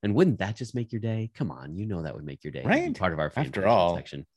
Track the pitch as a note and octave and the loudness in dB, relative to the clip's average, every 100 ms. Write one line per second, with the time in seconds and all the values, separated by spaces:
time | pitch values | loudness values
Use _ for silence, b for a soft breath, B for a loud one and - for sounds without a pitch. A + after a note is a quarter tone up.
0 | G#2 G#2 F#3 A2 F#2+ A2 B2 B2 A2+ A#2 | 2 4 4 4 -2 -4 -6 -6 -4 -4
1 | A2 A2 A2 - A#2 B1+ C2+ E2 G#2+ F#2 | -2 -2 -4 -4 -6 -6 -10 -8 -4 -4
2 | D#2 A#1 D2 C#2 D2 C2+ B1+ B3 F4 - | -4 -8 -10 -10 -10 -6 0 2 0 -2
3 | F#2 D#2+ D2+ A#2+ C#3+ C2+ G2 A2+ F2 D2+ | -2 0 -2 0 -2 0 4 6 6 2
4 | C2+ C#2+ C#2 | -4 -12 -14